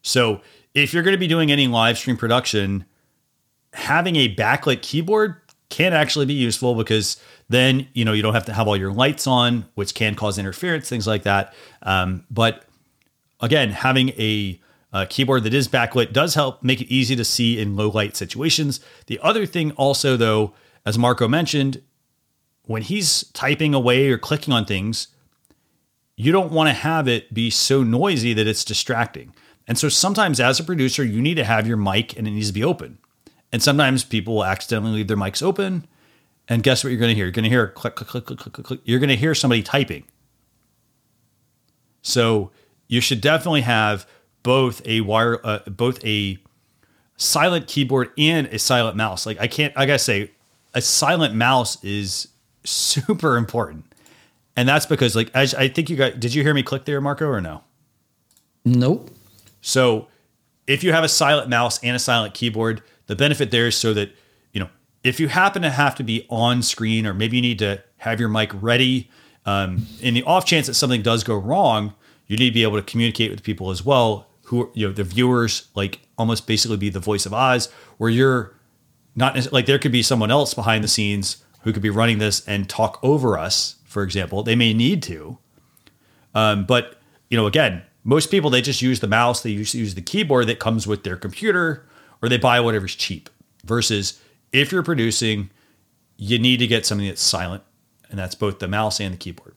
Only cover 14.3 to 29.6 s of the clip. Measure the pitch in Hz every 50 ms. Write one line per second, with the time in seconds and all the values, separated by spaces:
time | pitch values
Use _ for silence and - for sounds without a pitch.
14.3 | 107 104 101 95 87 _ _ _ _ _ _ _ - 95 95 - - - 135 123
15.3 | 135 123 107 110 120 143 131 - - 127 117 117 - 131 113 - 104 131 156 175
16.3 | - 156 147 131 - _ - 123 131 - 127 - 123 131 127 113 135 120 113 -
17.3 | - - 120 117 120 107 107 101 98 101 107 104 101 110 104 104 - - 98 85
18.3 | - 117 139 165 151 160 156 139 131 - - - - - _ - 120 - - 170
19.3 | 214 226 202 - - 180 160 151 - - 135 139 135 - - 139 131 117 117 110
20.3 | 107 107 107 104 - _ _ _ _ _ _ 107 107 113 120 123 123 - 123 113
21.3 | 135 165 170 - - 147 135 135 127 - _ _ _ _ _ _ _ _ _ _
22.3 | _ _ _ _ _ _ _ - 110 110 107 - 185 214 185 147 - - - _
23.3 | _ - - 135 147 - 160 151 143 135 120 123 123 127 139 139 123 113 - -
24.3 | 151 - - 147 131 117 104 - 101 92 98 110 113 - - _ _ _ _ _
25.3 | _ _ _ _ _ _ _ _ _ _ _ _ _ _ _ _ _ - 107 143
26.3 | 170 196 185 156 160 160 156 156 123 - - 156 165 160 143 127 120 113 - _
27.3 | 107 113 117 113 - - - - 135 139 131 113 117 123 185 202 180 127 113 120
28.3 | 113 110 107 107 104 - - - 107 - - - 120 113 117 - - 69 64 -
29.3 | _ _ _ _ _ _